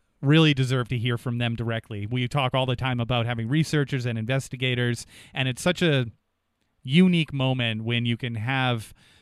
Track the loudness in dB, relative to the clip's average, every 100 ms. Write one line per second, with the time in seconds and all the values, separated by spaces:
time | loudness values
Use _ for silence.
0 | _ _ 4 6 6 4 0 0 -2 -2
1 | -2 -2 -4 -4 -2 -2 -4 -6 -8 -10
2 | -6 -4 -2 -2 0 0 0 -2 -2 -2
3 | -2 -2 -2 -4 0 0 2 0 0 -2
4 | -4 -4 -2 -2 -4 -4 -2 0 0 -2
5 | -8 -20 -12 -4 -4 -2 -2 0 2 2
6 | -2 -8 _ _ _ _ _ _ 2 4
7 | 6 4 0 0 0 0 -2 -2 -2 0
8 | 0 -2 -4 -6 -4 0 0 -2 -6 -18
9 | _ _